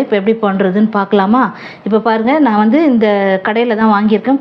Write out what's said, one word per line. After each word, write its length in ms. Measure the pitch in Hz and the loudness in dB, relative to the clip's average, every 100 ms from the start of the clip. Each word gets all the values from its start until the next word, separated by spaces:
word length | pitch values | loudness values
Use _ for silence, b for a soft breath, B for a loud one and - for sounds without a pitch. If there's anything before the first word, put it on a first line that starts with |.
இப்ப 120 | 277 202 | 0 -2
எப்படி 160 | 196 226 | 0 -2
பண்றதுன்னு 480 | 208 196 190 196 214 208 | -2 0 0 0 0 0
பார்க்கலாமா? 440 | 196 175 190 247 202 B B B - | 0 0 2 0 0 B B B -4
இப்ப 140 | 214 226 | -2 0
பாருங்க, 260 | 226 220 311 262 | -2 0 2 2
நான் 160 | 208 | 2
வந்து 160 | 214 285 320 | 2 2 2
இந்த 160 | 233 214 202 196 190 220 | 2 2 0 0 -2 -2
கடையில 300 | 214 240 214 | -2 -2 0
தான் 120 | 220 202 | 0 2
வாங்கியிருக்கேன், 440 | 214 220 240 277 | 2 0 0 0